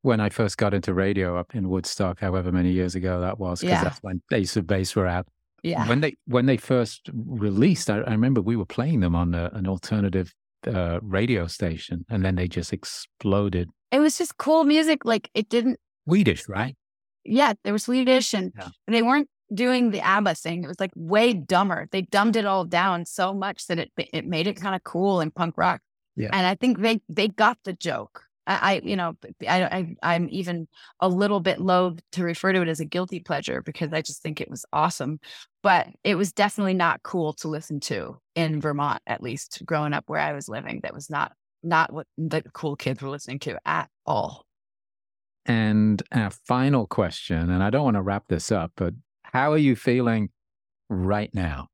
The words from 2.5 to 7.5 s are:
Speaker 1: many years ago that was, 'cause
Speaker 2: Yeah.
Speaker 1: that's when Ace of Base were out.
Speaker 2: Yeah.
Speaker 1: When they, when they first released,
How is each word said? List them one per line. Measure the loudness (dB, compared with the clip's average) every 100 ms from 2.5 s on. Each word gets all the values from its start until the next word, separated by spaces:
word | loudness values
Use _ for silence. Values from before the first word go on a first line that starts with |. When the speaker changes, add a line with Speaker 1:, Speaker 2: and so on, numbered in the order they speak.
Speaker 1:
many | 2 2
years | 2 0
ago | -2 -2 -2
that | -2 -4
was, | -6 -4
'cause | 0
Speaker 2:
Yeah. | 2
Speaker 1:
that's | 0 -4
when | -8 -8 _
Ace | -2 0 -2
of | 0
Base | 0 0
were | 0 0
out. | 0 -6 _ _ _
Speaker 2:
Yeah. | -6 -2 2
Speaker 1:
When | 2
they, | 0 -4 0
when | 2 4
they | 2
first | 2 0 0 -6 -10
released, | -10 -8 -2 0